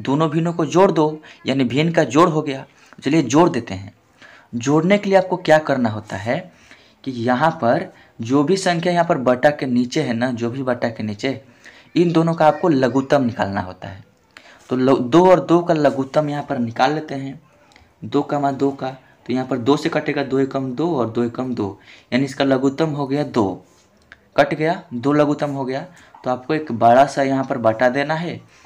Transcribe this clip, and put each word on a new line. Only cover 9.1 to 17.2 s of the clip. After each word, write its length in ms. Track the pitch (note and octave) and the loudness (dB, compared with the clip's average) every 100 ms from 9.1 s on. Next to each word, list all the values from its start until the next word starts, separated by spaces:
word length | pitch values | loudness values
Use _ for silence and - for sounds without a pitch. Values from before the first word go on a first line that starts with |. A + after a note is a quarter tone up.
| D#3 | 2
बटा 320 | B2 B2 D3 | 2 2 2
के 160 | D3 C3+ | 0 -2
नीचे 360 | B2 B2 D#3 | 0 0 -2
है 100 | B2+ | -2
ना, 180 | A#2 B2+ | -2 -4
जो 200 | A#2 A#2 | -4 -6
भी 120 | C3 | -4
बटा 260 | B2+ A#2+ A#2+ | -4 -2 -4
के 140 | A2+ | -4
नीचे, 380 | G#2+ G#2 C3+ B2+ - _ - - _ D#3 | -8 -4 -6 -6 -12 _ -20 -20 _ 0
इन 160 | F3 | 2
दोनों 220 | E3 E3 | 2 2
का 120 | E3 D#3 | 2 2
आपको 220 | D3 F3+ | 4 2
लघुत्तम 540 | C3+ B2+ C3+ C3+ C#3+ | 2 2 0 2 2
निकालना 380 | A#2+ - G2+ G2 | 2 -2 -4 -4
होता 280 | F#2 F#2 G2 | -8 -10 -16
है। 200 | G2+ - _ _ - - - - | -16 -20 _ _ -20 -20 -16 -6
तो 80 | B2+ | 0
लो-, 240 | C3 C3 | 2 2
दो 300 | A#2+ D#3+ F#3 | 4 6 8
और 100 | F3 | 6
दो 220 | C#3 E3+ | 4 2
का 120 | E3+ | 2
लघुत्तम 540 | D#3 C#3 C3 C3+ D#3 D3 | 2 2 0 -2 -2 -2
यहाँ 140 | C#3+ | -4
पर 160 | C#3 C3+ | -4 -4
निकाल 340 | A#2 A2+ C3 | -4 0 0
लेते 220 | D3+ D#3 | -2 -6
हैं, 280 | C#3 | -10